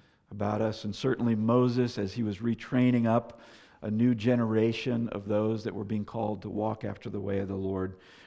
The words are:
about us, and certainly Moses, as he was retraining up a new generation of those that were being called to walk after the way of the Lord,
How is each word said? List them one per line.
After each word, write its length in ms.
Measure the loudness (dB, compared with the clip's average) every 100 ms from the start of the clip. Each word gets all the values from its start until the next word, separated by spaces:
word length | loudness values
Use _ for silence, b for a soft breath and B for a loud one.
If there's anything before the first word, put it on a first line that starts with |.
| b b b
about 300 | -4 -2 0
us, 220 | 0 -2
and 120 | -6 -2
certainly 400 | 0 2 2 2
Moses, 640 | 4 4 4 2 0 0
as 120 | -4
he 120 | -2
was 160 | -4 -2
retraining 680 | -2 -4 -2 2 4 4 4
up 340 | 2 0 -12 B B B B
a 80 | -4
new 240 | 2 2
generation 960 | 2 2 2 2 4 4 2 -2 -2 -2
of 120 | -4 -2
those 380 | 0 2 0
that 100 | -4
were 120 | -6 -4
being 180 | -4
called 380 | -4 -4 -4 -4
to 80 | -6
walk 340 | -4 -4 -4
after 260 | -8 -8 -8
the 100 | -8
way 200 | -4 -2
of 80 | -2
the 80 | -4
Lord, 400 | -2 -2 -4 -6 B B